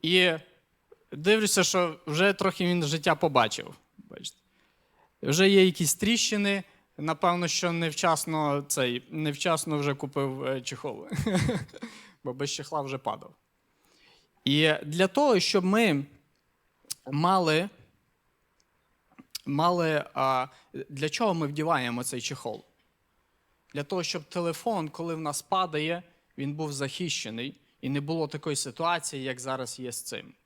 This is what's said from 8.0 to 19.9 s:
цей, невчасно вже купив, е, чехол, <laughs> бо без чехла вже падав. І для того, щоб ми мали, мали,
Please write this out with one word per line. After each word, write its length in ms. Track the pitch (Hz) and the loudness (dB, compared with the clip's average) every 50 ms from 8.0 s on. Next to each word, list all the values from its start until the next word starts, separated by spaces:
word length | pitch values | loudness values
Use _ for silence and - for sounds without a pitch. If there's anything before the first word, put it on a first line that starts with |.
| - 170 160 151 - 170 160 156 151 147 143 143 143 | 2 2 2 2 0 -2 -2 0 0 2 0 0 -2
цей, 360 | 143 - - 131 123 120 127 - _ | -4 -2 0 0 0 0 -4 -6 _
невчасно 680 | - 156 156 151 143 139 - 185 165 151 - 170 151 | -6 -4 -2 -2 -2 -2 0 0 0 0 0 -2 -2
вже 180 | 147 143 147 139 | 0 0 -2 -2
купив, 480 | 139 - 139 - 143 139 135 131 135 139 | -4 -6 -6 -2 -2 -2 -2 -4 -4 -4
е, 180 | 131 135 131 | -4 -4 -4
чехол, 460 | 120 - 135 - - 143 113 104 82 - 208 - - 226 190 180 - - 240 175 - | -6 -8 -12 -8 -10 -10 -10 -10 -10 -8 -6 -4 -2 0 0 2 2 2 0 -2 -6
<laughs> 600 | - - - - 226 - - - - _ _ _ | -8 -14 -18 -18 -18 -18 -20 -20 -20 _ _ _
бо 100 | 135 123 | -10 -6
без 180 | 131 139 139 | -6 -6 -6
чехла 300 | - - 139 - 160 151 | -6 -8 -10 -6 -6 -4
вже 160 | 139 135 135 | -4 -4 -8
падав. 380 | 131 _ - 104 - - - - _ _ _ _ _ _ _ _ _ _ _ _ _ _ _ _ _ _ _ _ _ _ | -6 _ -6 -6 -6 -10 -20 -20 _ _ _ _ _ _ _ _ _ _ _ _ _ _ _ _ _ _ _ _ _ _
І 280 | 139 139 147 156 156 151 - - | 2 4 4 6 4 4 2 -2
для 240 | 151 151 170 190 | -6 2 2 2
того, 320 | 190 - 277 294 285 233 185 | 4 4 4 4 6 4 4
щоб 260 | 175 - - 202 180 | 2 2 2 2 2
ми 400 | 185 196 226 233 208 151 139 139 - - _ _ _ _ _ _ _ _ _ _ _ _ _ _ _ - _ _ 131 | 4 4 4 4 4 2 2 -2 -6 -14 _ _ _ _ _ _ _ _ _ _ _ _ _ _ _ -14 _ _ -4
мали, 580 | 135 147 160 180 190 190 180 156 156 156 185 208 - _ - _ _ _ _ _ _ _ _ _ _ _ _ _ _ _ _ _ _ _ _ _ _ _ _ _ _ - - _ _ - _ | -2 0 2 4 4 4 4 4 2 2 2 -2 -8 _ -20 _ _ _ _ _ _ _ _ _ _ _ _ _ _ _ _ _ _ _ _ _ _ _ _ _ _ -20 -20 _ _ -14 _
мали, 600 | - 143 143 160 175 180 175 170 160 | -4 -2 2 2 2 4 2 2 2